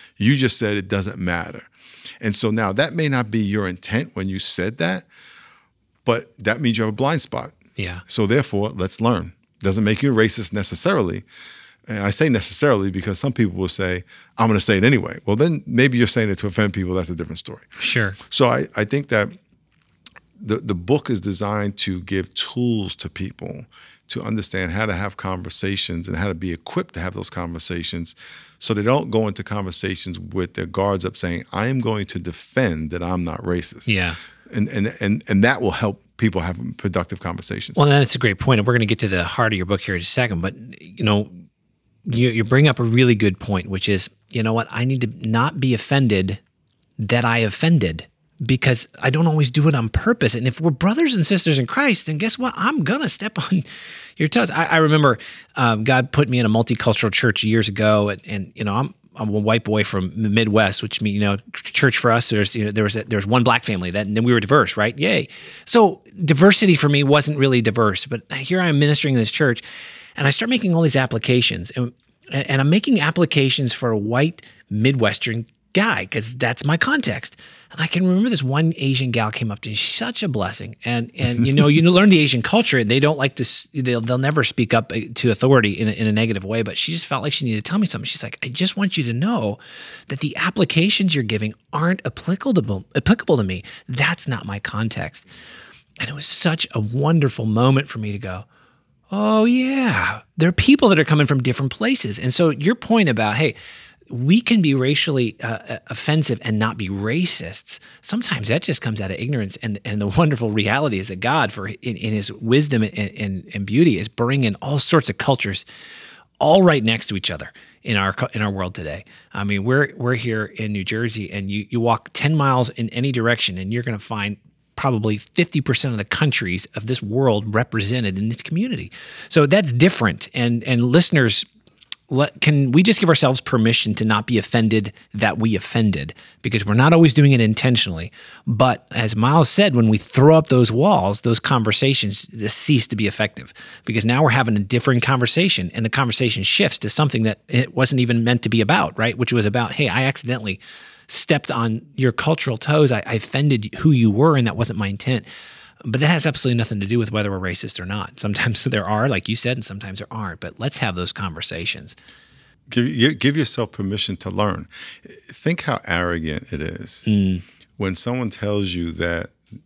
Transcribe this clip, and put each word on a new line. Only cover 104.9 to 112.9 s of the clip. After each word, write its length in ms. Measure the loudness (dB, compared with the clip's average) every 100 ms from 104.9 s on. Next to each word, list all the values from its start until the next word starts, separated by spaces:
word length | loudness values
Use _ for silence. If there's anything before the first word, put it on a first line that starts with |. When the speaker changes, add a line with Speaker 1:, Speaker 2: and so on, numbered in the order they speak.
| 0 0 0 0 -4
Speaker 2:
uh, 40 | -8 -8 -8
uh, 120 | -12 -10
offensive 520 | -8 0 0 0 -2
and 160 | -2 0
not 180 | -2 -2
be 120 | -6
racists. 880 | -4 -4 -2 -2 -4 -10 -14 -16 -18 -18 -20
Sometimes 460 | -8 -6 -4 -6 -2
that 120 | -2
just 180 | -2 -4
comes 220 | -4 -6
out 80 | -6
of 80 | -6
ignorance. 400 | -4 -4 -4 -8
And, 160 | -8 -8
and 160 | -6 -4
the 60 | -2
wonderful 460 | 2 2 0 -2
reality 480 | 0 0 0 0 -2
is 80 | -6
that 140 | -4
God, 300 | -2 0 0
for 180 | -4 -12
in, 280 | -10 -8 -6
in 160 | -4
his 180 | -4 -6
wisdom 500 | -8 2 4 4 0
and, 100 | 0